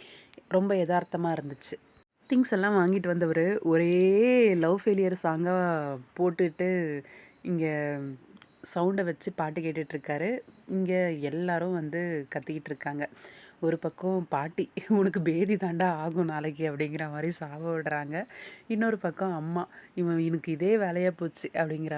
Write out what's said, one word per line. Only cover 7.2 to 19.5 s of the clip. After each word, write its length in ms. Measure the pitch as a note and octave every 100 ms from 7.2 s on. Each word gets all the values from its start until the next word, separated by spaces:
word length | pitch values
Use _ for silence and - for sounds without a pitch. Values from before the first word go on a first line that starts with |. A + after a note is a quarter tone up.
| - _
இங்க 220 | - F3 D#3+ D3+ D3 C#3+ C#3 B2+ - - - _
சவுண்டை 400 | - F3+ F3 G3
வச்சு 260 | F3 D#3 -
பாட்டு 280 | - D#3 D#3
கேட்டுட்டு 320 | D#3+ D#3 D3+
இருக்காரு. 360 | D3+ - D3 F3+ B3+ - - -
இங்க 260 | F#3+ F#3 F#3 F3+ D#3
எல்லாரும் 520 | C#3+ D3+ F3+ E3+ F3
வந்து 280 | F3+ D3+ E3 F3 D#3+ C3+
கத்திக்கிட்டு 400 | D3 C3+ D#3 D3
இருக்காங்க. 340 | C#3+ D3 D3 D3 - - - - -
ஒரு 160 | E3 E3
பக்கம் 440 | E3 - F3+ F#3+ E3
பாட்டி, 340 | C#3+ D3+ - E3+ - -
"உனக்கு 300 | G#3+ G3 G3
பேதி 340 | E3 D#3+ F#3+ G3+
தாண்டா 320 | F#3 E3+ F#3 D#3
ஆகும் 340 | D#3+ E3 E3
நாளைக்கு" 340 | D3+ D#3 D3 D#3+
அப்படிங்கிற 400 | C#3+ D3+ D#3 D#3
மாதிரி 200 | D3 D#3+
சாப 320 | E3+ D3+ D3
விடுறாங்க. 520 | E3 E3 D#3 D3 C#3+ D#3+ A#3 - - - -
இன்னொரு 300 | A3 A3+ G#3+
பக்கம் 360 | F3 D#3 F#3+
அம்மா, 300 | E3 D#3